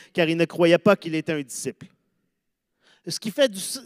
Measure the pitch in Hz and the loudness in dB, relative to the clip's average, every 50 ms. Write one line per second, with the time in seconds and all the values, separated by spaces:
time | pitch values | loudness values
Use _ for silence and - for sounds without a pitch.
0 | - _ _ 180 170 156 165 170 170 - - 160 180 170 170 165 - 208 196 - | -20 _ _ -2 0 0 2 0 -2 -2 2 2 4 4 4 4 4 4 2 2
1 | - 170 156 156 156 - 160 147 139 123 - - - 135 - - - - _ _ | 0 -6 -6 -6 -4 -4 -6 -6 -6 -10 -12 -10 -10 -10 -12 -12 -18 -20 _ _
2 | _ _ _ _ _ _ _ _ _ _ _ _ _ _ _ _ _ _ _ _ | _ _ _ _ _ _ _ _ _ _ _ _ _ _ _ _ _ _ _ _
3 | _ 175 160 - - 226 - 294 277 254 190 190 175 - - 269 240 | _ -12 -12 -10 -10 -8 -2 0 0 0 0 -6 -12 -12 -12 -14 -14